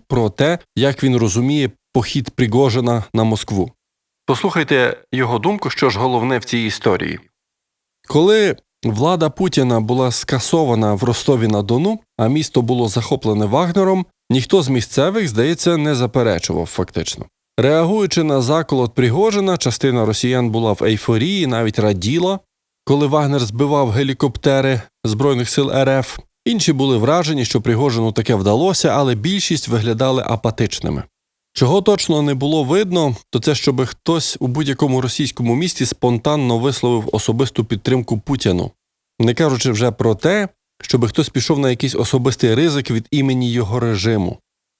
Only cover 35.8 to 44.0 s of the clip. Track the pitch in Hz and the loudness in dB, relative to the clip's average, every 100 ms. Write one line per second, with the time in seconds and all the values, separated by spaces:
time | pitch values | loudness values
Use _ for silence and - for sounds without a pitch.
35.8 | 127 - 123 117 147 151 127 117 135 123 | -4 0 0 2 0 0 0 0 0 0
36.8 | 123 120 107 107 - 113 135 - 113 107 | 0 0 0 -2 0 0 0 -2 -4 -2
37.8 | - 127 117 110 - 135 107 90 87 _ | 0 -2 0 -6 -4 -2 0 0 -4 _
38.8 | _ _ _ - 113 120 156 123 135 107 | _ _ _ -2 0 2 0 0 -2 0
39.8 | 120 107 117 107 156 208 196 _ _ _ | 0 0 0 2 0 0 -4 _ _ _
40.8 | - - 117 - 147 131 - 143 135 123 | -2 0 0 0 -2 -2 0 0 0 0
41.8 | 135 - 117 135 127 - 117 113 165 143 | -2 -2 -2 0 0 0 2 2 2 0
42.8 | 131 113 - 147 135 127 123 120 98 123 | -2 -4 -2 0 0 0 0 -2 -2 -2
43.8 | 117 101 | 0 0